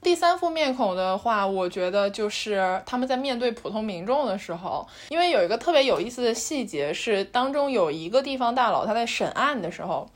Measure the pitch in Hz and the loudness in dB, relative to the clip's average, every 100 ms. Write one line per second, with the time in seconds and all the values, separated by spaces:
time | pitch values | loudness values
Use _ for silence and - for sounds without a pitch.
0 | 359 339 349 359 339 320 285 254 202 180 | 2 4 4 4 0 0 0 2 0 2
1 | 185 196 233 214 196 190 180 185 180 202 | 0 0 0 2 2 0 -2 0 0 2
2 | 202 202 208 - 214 196 185 190 - 254 | 0 0 -4 -4 -2 0 0 0 -2 -2
3 | 262 254 277 240 247 233 - 214 214 170 | 0 0 -2 0 -2 -2 -6 -6 -4 -6
4 | 196 277 247 196 - 170 175 143 - - | -2 0 0 -2 -6 -8 -6 -6 -8 -16
5 | - 330 349 240 175 226 349 294 269 170 | -4 0 2 4 2 0 4 4 6 2
6 | 226 247 233 233 - 285 202 143 147 175 | 0 -2 -2 0 -4 -4 -4 -2 -2 -2
7 | 226 196 190 247 262 285 285 226 160 160 | 0 0 0 0 0 0 2 2 2 0
8 | 165 254 277 262 240 254 226 156 208 226 | 0 0 0 -2 0 2 2 2 0 0
9 | 233 - 175 - 277 262 143 - 180 139 | 0 -2 -2 0 0 0 -6 -6 -4 -4
10 | - | -6